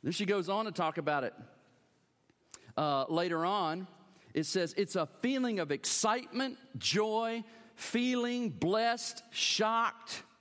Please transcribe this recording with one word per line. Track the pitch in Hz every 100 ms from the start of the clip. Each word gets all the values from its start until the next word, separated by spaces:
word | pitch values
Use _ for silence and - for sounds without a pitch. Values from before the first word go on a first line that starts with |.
Then | -
she | - 196
goes | 202 175
on | 196 220
to |
talk | 185 165 156
about | 151 147
it. | 127 - 120 - _ _ _ _ _ _ _ _ _ - - -
Uh, | 151 139 135
later | 165 175 170
on, | 170 208 170 165 185 - - - -
it | - 156
says, | 190 170 -
"It's | 202 190
a | 151 -
feeling | 240 269 247 208
of | 156
excitement, | 143 - - 220 240 - - 262 - - 120
joy, | - 185 214 220 226 226 220 - - -
feeling | - 233 247 247 240 247 233
blessed, | 110 160 214 233 233 - - -
shocked. | - - - 214 226 226 - - - - _